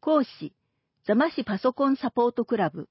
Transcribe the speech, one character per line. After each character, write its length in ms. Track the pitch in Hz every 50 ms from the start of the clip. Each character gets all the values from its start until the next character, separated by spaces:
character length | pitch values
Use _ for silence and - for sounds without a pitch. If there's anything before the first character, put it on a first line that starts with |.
講 240 | - 311 311 302 262
師、 280 | - - - 160 147 _ _ _ _ _ _ _ _ _ _ _
座 80 | - 214
間 160 | 226 285 330
市 140 | - - 254
パ 140 | - 214 196
ソ 140 | - 254 254
コ 160 | - 277 277
ン 80 | 269
サ 140 | - - 247
ポ 180 | - - 240 240
ー 40 | 240
ト 120 | - 233
ク 120 | - 247
ラ 120 | 226 190 156
ブ。 200 | - 170 143 -